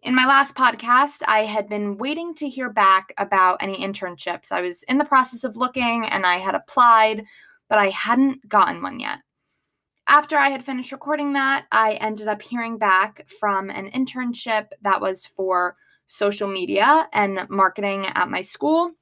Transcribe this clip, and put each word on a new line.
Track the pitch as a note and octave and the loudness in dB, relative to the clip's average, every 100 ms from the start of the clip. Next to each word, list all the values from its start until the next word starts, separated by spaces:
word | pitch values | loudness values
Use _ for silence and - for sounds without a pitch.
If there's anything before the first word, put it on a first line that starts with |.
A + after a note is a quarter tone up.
In | - B3+ | 0 2
my | B3+ | 4
last | C#4 C4+ - | 4 4 2
podcast, | C4 A#3+ A#3 B3 C#4+ - - | 2 2 2 4 4 0 0
I | A3 | 2
had | G#3+ G#3+ G#3 | 2 -2 -4
been | G#3 G#3 G3+ | -4 -4 -4
waiting | B3+ D#4 E4+ D#4+ | -4 -4 -8 -8
to | D4 | -10
hear | B3+ B3+ | -8 -6
back | G#3+ G3 F#3+ F#3+ - | 2 4 4 0 -8
about | G3 G3 F#3 F3+ | -2 4 4 2
any | G3 F#3+ | -4 -6
internships. | F#3+ G3+ F#3 F3 - F3 - | -6 -6 -10 -10 -8 -8 -6
I | F#3 | -4
was | F3+ F3 | -4 -8
in | - C4 | -2 -2
the | D4 | 2
process | C4+ B3+ A#3 | 2 2 -4
of | B3+ G#3+ | -10 -4
looking | B3+ B3+ A#3+ A#3 A3 | -4 -2 -2 -2 -2
and | - F#3 | -2 0
I | F3+ | 0
had | F#3+ F#3+ | -2 -4
applied, | - - A#3+ A3+ A3 G#3+ A3 _ _ _ _ | -4 4 6 6 4 0 -10 _ _ _ _
but | G#3+ | 2
I | G3 | 2
hadn't | - G#3+ A#3+ C4+ C4 _ | -2 0 2 2 0 _
gotten | G#3+ F3+ E3+ | 2 2 0
one | F#2 F#2 | -10 -10
yet. | G#1+ - _ _ _ _ _ _ _ _ - | -10 -10 _ _ _ _ _ _ _ _ 2
After | C#4+ D4 D#4 | 2 4 0
I | C#4 | 0
had | C4+ B3+ | -2 -8
finished | B3+ B3+ | -10 -10
recording | C4+ C#4+ D4 C#4+ | -12 -6 -4 -2
that, | C#4 C4+ C#4 - | -2 0 -2 0
I | A3 A3 G#3+ | 2 2 0
ended | G#3+ G#3+ G#3+ | -4 -6 -6
up | G#3+ | -6
hearing | - A#3+ A3+ A3+ | -6 -8 -8 -4
back | G#3 F#3 G#3 - - - | 2 2 2 -6 -20 -6
from | G#3 G3 G3 | -2 -2 -4
an | G3 G3 | -10 -8
internship | B3+ C4 B3+ B3 A#3+ - A3 G#3+ - | -6 -6 -4 -8 -8 -4 -4 -4 -8
that | G3+ G3 | -2 0
was | G3+ F#3+ - | -2 -6 -12
for | - F#3+ F3+ F3+ - _ _ _ | -8 -2 0 0 -4 _ _ _
social | - G#3 G3+ G3+ | -2 -2 -2 -6
media | F#3+ F3+ G3 A#3 D4+ D#4+ | -6 -2 2 4 4 2
and | G#3+ G3+ F#3+ - | -2 -2 -2 -6
marketing | G3 F#3+ F#3+ G3+ G3 G3 | 0 0 2 -4 -4 -4
at | - F#3 | -2 -2
my | F#3 | -4
school. | F#3 - C#4+ D#4+ F4 E4 | -8 -4 0 2 0 -6